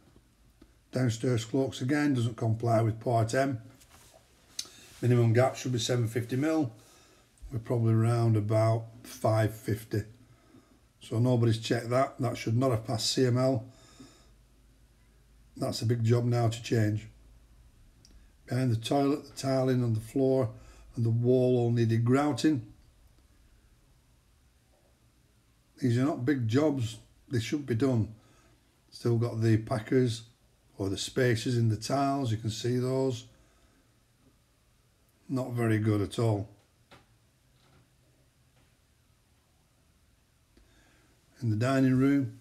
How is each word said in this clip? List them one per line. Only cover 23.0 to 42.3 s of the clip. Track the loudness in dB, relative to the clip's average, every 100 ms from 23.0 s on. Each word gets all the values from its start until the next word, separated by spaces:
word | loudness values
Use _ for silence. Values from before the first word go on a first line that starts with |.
| _ _ _ _ _ _ _ _ _ _ _ _ _ _ _ _ _ _ _ _ _ _ _ _ _ _ _ -4
These | 0 2
are | 2
not | 0
big | 0 0 0
jobs. | 2 2 0 -4 -8 -20 _ -6
They | -4
should | -2 -4 -4
be |
done. | -2 0 0 -2 -6 -20 _ _ _ _ _ _
Still | -6 -2 0
got | 0 0
the | 2 2
packers | 0 -4 0 2 2 -2 -10 _ _ _ _ -8
or | -6
the | -6
spaces | -6 0 0 0 0 0
in | 0
the | 0
tiles. | -2 -2 0 -2 -2
You | -4
can | -4
see | -6 -4 -2
those. | -2 -2 -2 -4 -10 _ _ _ _ _ _ _ _ _ _ _ _ _ _ _ _ _ _ _ -6
Not | -6 -4
very | -2 0 2
good | 2 0
at | 0 0
all. | 0 0 -4 -14 _ _ _ -20 _ _ _ _ _ _ _ _ _ _ _ _ _ _ _ _ _ _ _ _ _ _ _ _ _ _ _ _ _ _ _ _ _ _ _ _ _ _ _ _ _ _ _ -8
In | -2
the | 0
dining | 2 2 4 4
room, | 4 2 0